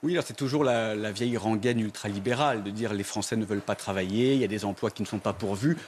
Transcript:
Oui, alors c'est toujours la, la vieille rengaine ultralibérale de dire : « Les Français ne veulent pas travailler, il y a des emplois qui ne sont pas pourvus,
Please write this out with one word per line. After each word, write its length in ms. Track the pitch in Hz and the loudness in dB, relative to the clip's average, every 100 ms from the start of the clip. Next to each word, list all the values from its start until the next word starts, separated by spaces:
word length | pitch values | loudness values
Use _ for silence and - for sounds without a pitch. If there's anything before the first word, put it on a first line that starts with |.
Oui, 100 | 147 | 0
alors 120 | 175 | 0
c'est 120 | - 120 | 0 -2
toujours 260 | 139 147 | -2 2
la, 320 | 143 120 113 | 4 4 2
la 160 | 107 107 | 0 -2
vieille 280 | 101 120 117 | -2 0 0
rengaine 420 | 107 110 120 120 | 2 2 2 2
ultralibérale 800 | 107 - 107 101 98 120 147 120 | 0 -4 -4 -2 0 2 2 2
de 80 | 101 | -2
dire : « 220 | 104 110 | -4 -2
Les 80 | 104 | -2
Français 320 | 98 110 101 | -2 -4 -2
ne 120 | 113 104 | -2 0
veulent 160 | 104 | -2
pas 120 | 98 | -2
travailler, 600 | 101 - 95 92 104 127 | -4 -2 -2 0 2 4
il 60 | 135 | 4
y 40 | |
a 20 | 110 | 2
des 200 | 104 101 | 0 -2
emplois 240 | 98 110 | -2 -4
qui 120 | - | -2
ne 40 | 104 | -4
sont 120 | 107 | -2
pas 140 | 107 | -2
pourvus, 440 | 92 107 98 127 165 | -2 -2 0 0 0